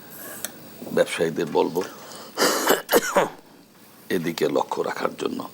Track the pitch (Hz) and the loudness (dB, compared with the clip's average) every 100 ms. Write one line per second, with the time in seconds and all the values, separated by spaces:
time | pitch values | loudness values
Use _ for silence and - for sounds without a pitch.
0 | - - - - - - - - - 87 | -18 -14 -14 -8 -10 -10 -18 -14 -2 2
1 | 85 - 82 80 80 80 85 82 - - | 2 2 0 0 0 2 2 0 -4 -6
2 | - - - - - - - - - - | -14 -14 -8 0 2 2 2 2 4 4
3 | - - 151 - - - - - - - | 4 2 2 -2 -20 -20 -20 -20 -20 -14
4 | - 95 85 82 73 69 - - - - | -2 0 0 0 2 2 0 -2 -2 -2
5 | - - - - - | -2 -2 -4 -4 -8